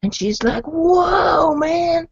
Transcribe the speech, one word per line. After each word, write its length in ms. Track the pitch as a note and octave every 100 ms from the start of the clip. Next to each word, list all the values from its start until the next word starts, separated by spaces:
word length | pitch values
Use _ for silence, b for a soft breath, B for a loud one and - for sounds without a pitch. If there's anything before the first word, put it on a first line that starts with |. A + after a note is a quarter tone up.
And 120 | G3
she's 300 | - F#3+ G#3+
like, 220 | A3+ A#3 A#3+
Whoa, 880 | D#4+ E4 F4+ F4+ F#4+ - - D#4+ D4
man 520 | D#4 E4+ F4 E4 E4